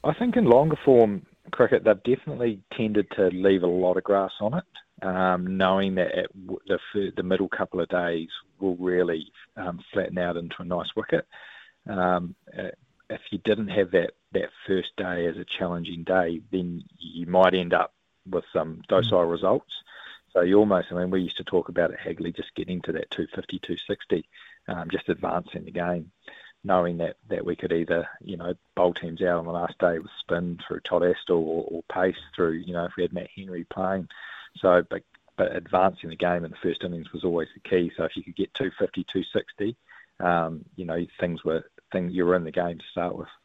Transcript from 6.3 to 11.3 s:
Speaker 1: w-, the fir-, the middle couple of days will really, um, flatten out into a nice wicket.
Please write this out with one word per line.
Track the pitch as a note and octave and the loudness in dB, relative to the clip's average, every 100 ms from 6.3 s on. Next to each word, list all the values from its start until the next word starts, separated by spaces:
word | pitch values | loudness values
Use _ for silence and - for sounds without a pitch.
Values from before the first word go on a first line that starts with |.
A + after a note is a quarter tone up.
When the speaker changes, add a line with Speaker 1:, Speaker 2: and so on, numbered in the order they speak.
| F#2+ F#2 | -8 -10
Speaker 1:
w-, | F#2+ - | -12 -2
the | F2+ - | -4 -2
fir-, | G#2 F#2+ - | -4 -2 -4
the | |
middle | F2+ F#2 F#2+ | -2 0 0
couple | - F#2+ F2+ | -2 -4 -4
of | E2 | -2
days | F2 F2 E2+ D#2+ - _ _ | -2 0 -4 -6 -14 _ _
will | F#2+ F2 | -2 0
really, | F#2 F2+ F2 E2 D#2 - - - | 0 2 2 0 -6 -20 -20 -10
um, | F#2 F2 - | -8 -8 -6
flatten | G2+ F#2 F2 | -4 -4 -2
out | F2 E2+ | -2 -4
into | E2+ - | -8 -12
a | F2+ | -6
nice | F2+ E2+ - | -6 -4 -8
wicket. | - E3 - | -2 -2 -4